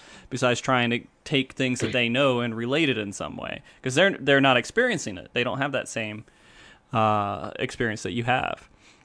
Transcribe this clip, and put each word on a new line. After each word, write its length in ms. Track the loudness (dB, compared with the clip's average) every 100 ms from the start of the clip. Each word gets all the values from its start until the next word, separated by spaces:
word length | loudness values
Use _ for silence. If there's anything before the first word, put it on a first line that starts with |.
| -10 -20 -12
besides 300 | 0 2 2
trying 300 | 2 2 2
to 100 | 0 -4 _
take 300 | -2 -2 -2
things 260 | -2 -2 0
that 140 | -2
they 160 | 0 0
know 320 | 2 2 2
and 120 | -2
relate 360 | -4 -2 0 2
it 80 | 0
in 160 | -4
some 240 | -6 -10 -10
way? 240 | -10 -12 -14 -10
'Cause 140 | -2 2
they're, 160 | 2 2
they're 220 | 4 6
not 160 | 6 4
experiencing 600 | 2 0 0 0 -6 -10
it. 120 | -6
They 100 | -4
don't 160 | -2 -2
have 120 | -2
that 160 | -2 -4
same, 380 | -6 -8 -8 -14 _ _ -20 -20 -20 _
uh, 580 | 2 4 4 0 -4 -8 -6
experience 460 | -6 -2 -4 -4
that 80 | -6
you 120 | -4
have. 460 | 0 0 -2 -6 -12 _ -20 _